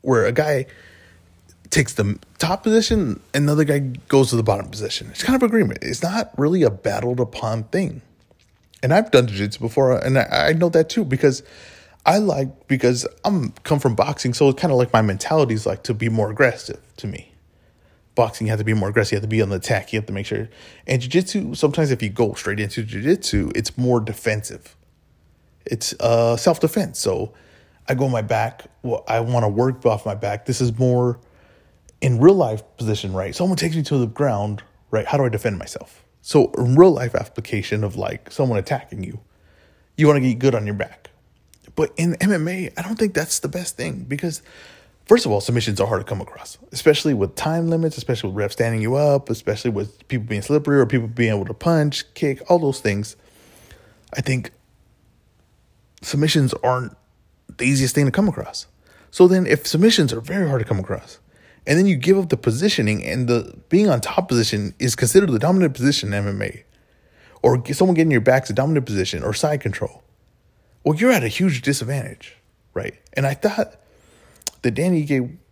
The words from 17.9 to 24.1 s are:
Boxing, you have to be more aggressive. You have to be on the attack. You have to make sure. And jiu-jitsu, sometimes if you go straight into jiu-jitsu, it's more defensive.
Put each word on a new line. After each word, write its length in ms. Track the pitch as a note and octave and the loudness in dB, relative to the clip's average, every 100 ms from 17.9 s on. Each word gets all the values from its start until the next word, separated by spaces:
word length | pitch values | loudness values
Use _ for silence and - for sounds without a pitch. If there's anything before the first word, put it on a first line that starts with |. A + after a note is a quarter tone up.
| _ _ - | _ _ 0
Boxing, 320 | A2+ - A2 | 0 0 -4
you 40 | |
have 80 | A2 | -2
to 60 | G#2+ | 0
be 80 | |
more 160 | A2 G2 | 0 2
aggressive. 240 | G#2+ G#2 | 0 0
You 40 | G2+ | -2
have 60 | |
to 40 | G#2+ | -2
be 140 | A2 | 0
on 80 | G2+ | 0
the 80 | G2 | -2
attack. 360 | - A2 - | -2 -4 -2
You 60 | A2 | -8
have 60 | G#2 | -6
to 60 | |
make 120 | G2 - | -8 -6
sure. 240 | - A2+ - - - - | -8 -8 -14 -20 -18 -4
And 140 | C3+ | -2
jiu-jitsu, 540 | B2 E3 F#3 G#3 - - | 0 0 0 -4 -6 0
sometimes 360 | D3+ C#3+ D3+ | 0 2 0
if 100 | B2 | 0
you 80 | G#2+ | -4
go 240 | G2 A2+ | 0 -2
straight 260 | F2+ - G2+ | -2 -8 -6
into 240 | G#2 - | -6 -6
jiu-jitsu, 680 | A2 G2+ B2 F#3 - G2+ D#2+ - | -8 -6 0 0 0 -2 -2 -4
it's 220 | A2 - | -6 -2
more 220 | B2 B2 | 0 2
defensive. 760 | A2 | 0